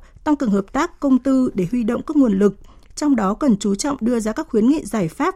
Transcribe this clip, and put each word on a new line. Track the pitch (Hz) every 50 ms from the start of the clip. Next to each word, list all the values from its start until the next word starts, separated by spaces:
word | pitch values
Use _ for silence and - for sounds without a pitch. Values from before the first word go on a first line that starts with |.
| - - - - -
tăng | 311 294
cường | 285 285 214
hợp | 196 196 196 -
tác | - 269 320 339 - -
công | - 285 262 247
tư | - 277 269 262 254 - -
để | 196 180 165
huy | 247 247 226
động | 208 240 254 -
các | - 302
nguồn | 294 262 226 196 190
lực. | 208 202 196 - - - - - - - -
Trong | - 302 294 277
đó | 226 196 185 214
cần | - 311 269 202
chú | 196 - 202 196
trọng | 196 - 285 277 -
đưa | 220 233 247 233
ra | 208 214
các | 220 - 320 -
khuyến | - 214 220 254
nghị | 311 311 -
giải | 208 - 220 175 156
pháp | - - 285 370 370